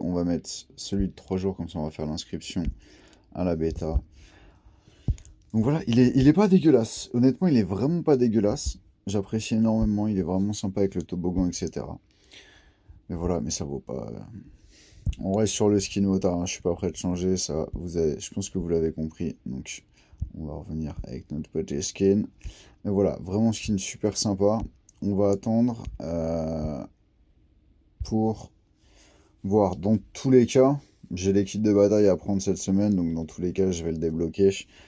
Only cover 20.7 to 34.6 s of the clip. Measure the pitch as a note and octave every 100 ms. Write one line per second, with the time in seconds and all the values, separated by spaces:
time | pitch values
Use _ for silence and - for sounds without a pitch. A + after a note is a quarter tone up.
20.7 | D#2 D2+ - - B1+ - D2 - D#2+ -
21.7 | C#2+ - - G2 G#2 - _ - - -
22.7 | _ G#2 G2 F#2 - E2+ G#2 A2+ A2 -
23.7 | G2 - - G#2+ - G#2+ F#2+ G2+ A2 -
24.7 | - _ _ G2+ G2 - G2 A2+ A2+ B2
25.7 | A2+ - - D#2+ E2+ E2 E2 D#2+ D#2+ D#2
26.7 | C#2 - _ _ _ _ _ _ _ _
27.7 | _ _ - - A2 A2 A2 - _ _
28.7 | _ _ _ - _ _ _ F#2+ G#2+ F#2+
29.7 | D2 G2 G#2+ - - C3+ B2+ A#2 C3 C3
30.7 | C#3+ - _ - F2 F#2+ G2 F#2+ G2+ G#2+
31.7 | G2+ G2+ G#2 G#2 F2 - G2 G2 F2 -
32.7 | F#2+ G#2 F#2+ E2+ E2 D#2+ - F2+ F#2 F#2+
33.7 | E2+ E2 D#2+ E2 D#2+ E2 G2 G2 F#2+